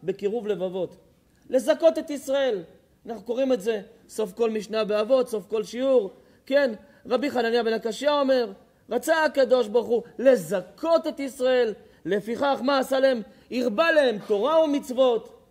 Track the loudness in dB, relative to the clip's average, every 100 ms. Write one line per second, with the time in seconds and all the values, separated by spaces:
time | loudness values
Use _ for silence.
0 | -8 -6 -4 -4 -4 -4 -4 -6 -8 -10
1 | _ _ _ _ _ -2 0 4 4 2
2 | -6 -10 -4 0 0 -2 -6 -20 _ _
3 | -14 -14 -8 -2 0 0 0 -4 -6 -20
4 | _ -8 -8 -2 -2 -2 -6 -4 -2 -2
5 | 2 2 2 -4 -6 -6 -6 -4 2 2
6 | 2 -10 _ _ -2 2 2 -2 -16 _
7 | -4 -2 -2 -2 0 0 0 -2 -4 -4
8 | -2 0 2 0 0 -8 _ _ _ -4
9 | 0 2 2 2 2 4 2 0 0 -2
10 | -4 2 4 4 2 -6 -6 -8 0 2
11 | 0 -8 -10 -4 0 2 0 -2 -14 _
12 | -4 -4 -4 -2 0 0 0 0 0 2
13 | 2 2 -4 -16 _ -4 -2 0 4 4
14 | 4 0 -2 0 2 2 2 0 -4 2
15 | 2 2 -4 -20 _